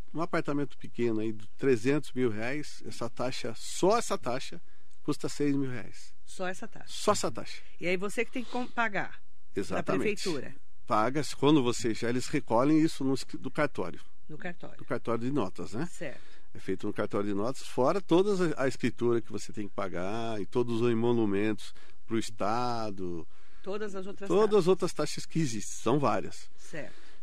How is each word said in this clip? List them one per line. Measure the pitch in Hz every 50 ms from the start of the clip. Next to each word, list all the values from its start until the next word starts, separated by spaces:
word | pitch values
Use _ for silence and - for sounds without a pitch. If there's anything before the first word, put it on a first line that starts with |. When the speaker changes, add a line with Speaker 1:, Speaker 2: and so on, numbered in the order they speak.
| - - -
Speaker 1:
um | 147
apartamento | 165 - - 165 151 - 143 143 143 - - -
pequeno | - 110 - - 117 117 110 107
aí | 107 113 110
de | 104 - - - -
trezentos | - 139 127 110 101 135 143 151 143 - -
mil | 123 127 117
reais, | 104 107 113 120 139 151 143 - - - -
essa | - - - 120 113
taxa, | - - 123 127 127 - - 117 110 -
só | - - - - 170 185 220 233
essa | - - 208 196
taxa, | - 127 127 135 - - - 90 - - - - - - - - -
custa | - 147 - - 143
seis | - - 147 147 139
mil | 139 139 131
reais. | 127 117 92 95 107 - - - - - -
Speaker 2:
Só | - - - 185 180
essa | 190 - 233
taxa? | - - - - -
Speaker 1:
Só | - - - -
essa | 202 - - 165
taxa. | - - - - - - - - - -
Speaker 2:
E | -
aí | 170 185 180
você | 196 208 - 247 226
que | -
tem | - 262
que | 226 -
com-, | - 247 247
pagar | 233 - 240 226 220 196 180 135 - - - - - - - - - -
pra | -
Speaker 1:
Exatamente. | 185 160 190 180 165 - - 139 - 214 208
Speaker 2:
prefeitura? | - - 196 160 131 113 120 131 - - - - - - -
Speaker 1:
Paga, | 117 107 110 123 135 156 139 - - -
quando | 135 143 156 147
você | 123 120 110 - - 117 107
já, | 101 117 113
eles | 123 127 117 -
recolhem | - 143 - - - 117 127 147 156 156
isso | 156 156 - - 139
no | 135 135
escri-, | 127 - - - -
do | 127 131
cartório. | - - 151 139 - - 92 85 78 - - - - - - -
Speaker 2:
No | 156 143
cartório. | 151 180 175 - - - - -
Speaker 1:
Do | -
cartório | - 131 117 - 123 113 117 117
de | 127
notas, | 143 143 101 90 - - 87 92 95
né? | 113 165 175
Speaker 2:
Certo. | - - 175 135 120 - - - - - - - -
Speaker 1:
É | -
feito | - - 95 92 - 104
no | 95
cartório | - 107 104 - 104 101 104
de | 101
notas, | 98 104 123 135 - -
fora | - - 127 123 143 175 202
todas | - - 165 175 196 208 202 180
a, | 180 160 147 - 131
a | 135
escritura | 120 - - 123 - - 120 120 120 117
que | 110 -
você | - 101 - -
tem | - - 104 98
que | -
pagar | - 98 92 87 87 90 95 107 117 117 113 113 104
e | 95
todos | - - 127 120 120 117 110
os | 120 120
emolumentos | 117 113 117 120 120 117 110 104 98 98 107 110 107 104 - - - - - - - - -
pro | - 117 113
Estado. | - - 107 101 101 101 110 120 123 123 120 117 110 107 98 95 92 90 85 82 76 - - - - - - -
Speaker 2:
Todas | - 190 196 214 214 208 190
as | 196 185 202
outras | 190 - 196 196
Speaker 1:
Todas | 165 196 220
as | 202
Speaker 2:
taxas. | 208 208 160 175
Speaker 1:
outras | 190 - 190 165 -
taxas | - 151 - - 143 -
que | - - 160
existem, | 165 127 113 104 95 - - - -
são | 110 127 151
várias. | 139 110 107 98 - - - - - - -
Speaker 2:
Certo. | - - - - 156 127 - - - - - - -